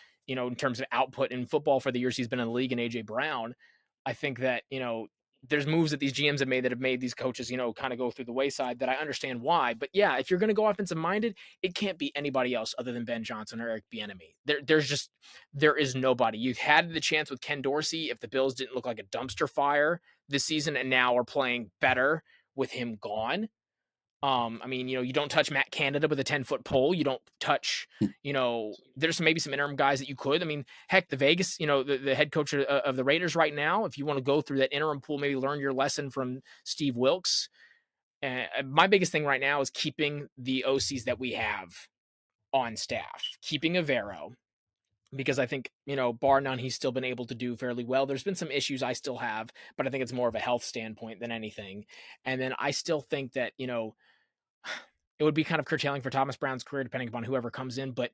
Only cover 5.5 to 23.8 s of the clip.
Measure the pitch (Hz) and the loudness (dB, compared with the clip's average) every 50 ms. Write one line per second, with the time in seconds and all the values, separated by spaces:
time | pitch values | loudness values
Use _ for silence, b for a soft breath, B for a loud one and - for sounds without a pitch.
5.5 | 147 147 139 151 156 165 165 151 151 139 143 139 123 135 147 147 143 139 139 131 | 0 0 2 2 4 4 4 2 2 0 0 -2 0 2 2 2 2 2 2 2
6.5 | 131 127 123 123 120 120 131 131 131 123 127 123 - - 131 131 120 - 123 117 | 2 2 2 0 0 0 0 0 0 0 -2 -4 -4 -2 -4 -2 -2 -4 -6 -6
7.5 | 127 127 123 117 110 - 139 131 123 117 127 120 - - 127 117 117 131 139 139 | -4 -2 -2 -4 -4 -4 -4 -4 -4 -2 -4 -4 -4 -6 -8 -4 -2 0 0 0
8.5 | - - 135 123 120 120 131 123 131 139 156 151 127 - - 135 127 120 120 143 | 0 -2 -4 -4 -4 -2 0 0 0 0 -2 -4 -4 -4 -4 -6 -6 -4 0 2
9.5 | 175 165 135 120 113 113 143 - - 196 208 175 135 127 135 - 185 175 214 214 | 2 4 4 2 0 -2 -6 -2 2 4 4 4 4 2 0 0 2 2 2 2
10.5 | 208 214 214 214 208 - 202 - 170 160 160 170 196 220 220 233 202 B B B | 2 4 4 2 2 0 -2 -4 -2 -2 0 0 0 0 0 -2 -4 B B B
11.5 | B B - 185 175 - 208 196 185 165 147 139 - 143 143 143 131 135 127 123 | B B -4 -4 -2 -2 -4 -4 -2 -2 -4 -4 -4 -4 -2 0 0 2 2 2
12.5 | 123 113 113 - - - 120 127 120 120 117 113 117 117 113 - 117 110 107 - | 0 -2 -2 -4 -6 -6 -6 -6 -6 -6 -4 -4 -4 -4 -4 -6 -8 -8 -10 -10
13.5 | 117 113 117 117 113 107 - _ - 110 107 104 95 90 - - _ _ _ 131 | -8 -6 -6 -4 -4 -6 -8 _ -10 -10 -10 -10 -12 -14 -18 -20 _ _ _ 0
14.5 | 151 143 143 135 156 156 147 127 143 - - - _ B B B B B B B | 0 0 4 4 4 4 4 2 0 -2 -4 -6 _ B B B B B B B
15.5 | - 139 156 151 135 151 147 131 127 131 127 131 127 120 123 113 107 107 120 127 | 0 4 6 6 6 6 2 2 2 2 4 4 4 6 4 2 2 0 -2 -2
16.5 | 120 - - 151 151 160 170 170 165 156 - - 156 156 151 - 135 131 - - | -2 0 4 6 6 6 6 4 0 -2 0 2 2 0 0 -2 -6 -8 -6 -6
17.5 | 147 143 131 135 143 151 156 - 165 165 160 - 117 - - 110 135 131 135 135 | -4 -2 -2 0 0 0 0 -2 -2 -2 -4 -4 -6 -6 -8 -2 0 2 2 2
18.5 | 120 123 135 117 127 123 113 123 113 107 101 - - 117 131 127 - - 160 139 | 0 -2 -6 -6 -6 -6 -4 -4 -6 -6 -8 -6 -6 -6 -4 -4 -2 -2 -2 0
19.5 | - - 143 143 147 147 147 156 175 170 b b b b b - 139 139 - - | 0 2 2 4 4 4 4 2 2 -2 b b b b b -4 -2 -2 0 0
20.5 | 160 151 143 160 147 127 131 131 131 127 127 123 123 123 120 - - 147 131 123 | -2 -2 0 0 -2 -2 0 2 2 4 4 4 4 2 0 0 0 0 0 0
21.5 | 123 120 117 101 _ - - 131 131 127 131 143 160 165 b b b b b b | 0 -2 -6 -10 _ 0 2 4 4 4 4 2 2 0 b b b b b b
22.5 | _ 135 131 - - 135 120 120 110 104 - 107 104 110 110 120 151 196 220 214 | _ -4 -4 -2 -4 -4 -6 -6 -6 -8 -8 -6 -4 -4 -2 -2 -2 -2 -4 -6
23.5 | _ _ _ _ _ _ | _ _ _ _ _ _